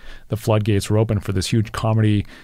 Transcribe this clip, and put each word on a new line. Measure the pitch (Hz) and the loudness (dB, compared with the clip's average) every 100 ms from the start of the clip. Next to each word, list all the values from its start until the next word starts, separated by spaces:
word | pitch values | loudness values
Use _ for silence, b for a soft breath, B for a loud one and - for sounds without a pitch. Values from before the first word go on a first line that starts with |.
| B B B | B B B
the | 110 | -4
floodgates | - 107 107 101 - | 0 2 2 0 2
were | 107 | 0
open | 113 104 | 2 0
for | - | -2
this | 95 90 | -2 0
huge | 117 104 | 0 0
comedy, | - 113 110 107 104 - B | -2 0 2 2 2 -2 B